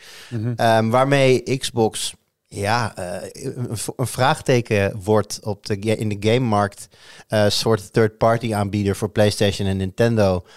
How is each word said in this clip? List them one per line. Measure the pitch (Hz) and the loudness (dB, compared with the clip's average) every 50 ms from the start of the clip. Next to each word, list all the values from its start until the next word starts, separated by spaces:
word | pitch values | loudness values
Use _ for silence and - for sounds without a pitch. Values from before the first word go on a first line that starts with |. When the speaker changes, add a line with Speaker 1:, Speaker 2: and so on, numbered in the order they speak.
| - - - - - - | -20 -20 -20 -20 -14 -10
Speaker 1:
Mhm. | 120 110 110 120 120 | -8 -6 -6 -4 -2
Speaker 2:
Ehm, | 113 120 113 113 110 110 113 | 0 2 4 4 4 2 2
waarmee | 113 127 135 139 143 139 135 131 127 113 - - 127 | 2 2 4 4 4 4 4 4 4 2 0 -2 -4
Xbox, | 135 - - - 117 110 104 - - - - - _ _ _ _ _ _ | -4 -4 -4 0 0 0 0 -2 -4 -8 -10 -10 _ _ _ _ _ _
ja, | _ - 104 98 101 113 120 117 101 - | _ -10 -6 -2 -2 0 0 -2 -4 -6
eh, | - 92 87 - - - 92 - - - | -8 -10 -10 -8 -10 -10 -12 -12 -12 -12
een, | 135 - - 123 - | -10 -8 -8 -8 -8
een | 120 | -8
v-, | 107 - - - | -8 -8 -8 -6
een | - 127 | -6 -6
vraagteken | 113 - - 127 139 156 - - - 131 120 110 - 113 101 98 98 - - 90 | -4 -2 0 0 0 0 0 0 0 2 2 2 0 0 0 0 0 -2 -2 0
wordt | 107 107 107 101 - - - - | 2 2 2 2 -2 -6 -10 -8
op | 107 101 - - | -8 -8 -8 -6
de | - 107 98 | -6 -6 -4
ga-, | 98 110 110 | -2 -2 -2
in | - 113 107 | -2 -2 -4
de | 101 98 101 107 | -4 -2 0 2
gamemarkt, | 117 131 131 113 107 104 104 98 - - - - _ _ - - - - - | 2 2 2 2 2 2 0 0 -4 -8 -20 -20 _ _ -20 -20 -20 -20 -6
eh, | _ 113 107 104 104 | _ 2 2 2 2
soort | - - - 117 113 101 98 - - | 2 0 0 0 0 0 -2 -2 0
third-party | 120 113 107 - - 113 113 117 113 - 113 107 | 2 2 2 2 2 2 2 2 2 0 -2 -2
aanbieder | 104 101 98 98 104 101 98 95 | -2 -2 -2 -2 0 0 0 0
voor | - 113 98 | -2 -4 -2
PlayStation | - 110 104 104 - - 107 101 90 - 101 | 0 2 2 2 2 0 0 0 0 -2 -2
en | 95 95 | -2 -2
Nintendo. | 95 95 92 - - 117 117 117 110 101 95 92 90 - - - | -2 -4 -4 0 0 2 2 4 2 2 2 2 0 -4 -10 -18